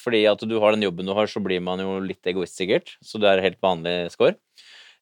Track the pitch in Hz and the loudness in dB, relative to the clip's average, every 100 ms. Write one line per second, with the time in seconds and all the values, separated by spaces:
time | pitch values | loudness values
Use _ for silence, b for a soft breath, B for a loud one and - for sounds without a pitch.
0 | 123 113 107 104 110 113 107 107 101 85 | -2 2 4 2 -2 2 2 4 0 -2
1 | 95 101 104 110 95 90 90 92 95 95 | -4 -2 -2 -2 -2 -2 -2 -4 -4 -4
2 | 92 - 92 92 87 - 90 160 - - | -6 -6 -4 -4 -6 -6 -2 -2 -2 -20
3 | - 110 101 95 95 - 95 85 85 87 | -12 0 2 4 2 0 -2 -2 -4 -4
4 | 87 - 135 214 _ b b b b b | -6 0 0 0 _ b b b b b